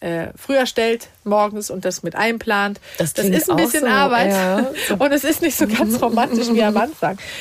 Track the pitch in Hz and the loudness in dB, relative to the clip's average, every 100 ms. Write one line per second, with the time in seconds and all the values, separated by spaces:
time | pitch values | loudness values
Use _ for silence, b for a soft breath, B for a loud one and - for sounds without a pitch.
0 | 170 170 165 - - 269 247 - 226 233 | -6 -6 -6 -10 -2 0 0 0 0 -2
1 | - _ 208 208 208 208 208 190 185 185 | -6 _ 0 2 2 -2 -8 -6 -6 -4
2 | 170 - 220 233 220 202 202 202 B B | -6 -2 -2 -2 -2 -2 -2 -6 B B
3 | 165 - 185 185 370 330 320 311 254 262 | -4 0 0 2 2 2 2 2 2 2
4 | 277 240 202 196 185 196 262 285 - 196 | 4 2 2 2 2 0 -2 -4 -4 0
5 | 277 285 277 311 330 - 294 220 214 233 | 2 2 2 0 -2 0 0 2 0 2
6 | 233 233 240 233 240 226 208 208 247 - | 2 2 2 0 2 2 4 2 -2 -2
7 | 165 190 B B | -4 -4 B B